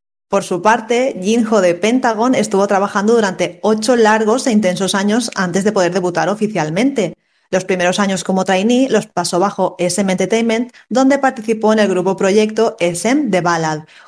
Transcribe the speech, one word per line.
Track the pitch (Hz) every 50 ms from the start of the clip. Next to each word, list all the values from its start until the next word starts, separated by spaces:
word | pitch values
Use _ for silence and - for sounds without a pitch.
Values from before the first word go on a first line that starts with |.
| _ _ _ _ _ _
Por | - 196 190
su | - 190 180
parte, | 180 214 226 240 226 - 240 240 262 269 247 202
Jinho | 180 202 226 240 220 214 226 208
de | 185 180 170
Pentagon | 170 - 214 247 262 262 240 220 208 226 254 254
estuvo | - 214 214 - 190 202 202
trabajando | 208 190 196 196 - 202 196 214 240
durante | 233 214 190 180 - 180 165 170 - -
ocho | 208 220 214 214 - 247
largos | 240 220 208 214 220 220 214 226 269 -
e | 262
intensos | 220 214 214 185 180 175 190 185 -
años | 196 196 208 208 247 233 - -
antes | 202 190 175 165 190 190
de | 214
poder | 214 202 180 170
debutar | 175 196 180 180 175 190 160 170
oficialmente. | 208 214 214 214 214 180 151 160 160 190 247 277 269 240 190 160 170 - _ _ _ _ _ _
Los | 180 185 185
primeros | - 190 175 175 180 185 190
años | 202 196 190 180 -
como | - 190 190 185
trainee | 196 190 185 196 226 247 247 269 -
los | 214 208 214 -
pasó | - 180 175 - - 175
bajo | 190 202 190 - 185 180 - -
S | 175 180 175 214
M | 202 190
Entertainment, | 185 185 190 175 220 226 226 226 220 226 247 247 - - - -
donde | 214 254 262 269 285 277
participó | 277 262 262 247 214 233 226 220 214 214 220
en | 220
el | 208 190
grupo | 180 180 175 190 190
proyecto | 185 196 190 196 214 214 214 220 - 226 226 - -
S | 170 175 175 170 - 220
M | 262 302 294 220
The | 185 180
Ballad, | 165 175 170 165 160 156 156 151 156 - - - -